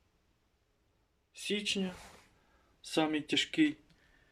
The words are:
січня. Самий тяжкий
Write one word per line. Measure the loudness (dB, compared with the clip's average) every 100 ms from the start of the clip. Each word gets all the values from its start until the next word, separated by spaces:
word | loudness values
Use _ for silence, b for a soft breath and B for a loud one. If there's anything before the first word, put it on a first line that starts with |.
| _ _ _ _ _ _ _ _ _ _ _ _ _
січня. | -10 -4 -2 0 -2 -2 -6 B B B B B B B _
Самий | -4 0 2 0
тяжкий | 0 0 2 4 4 2 -12 b b b b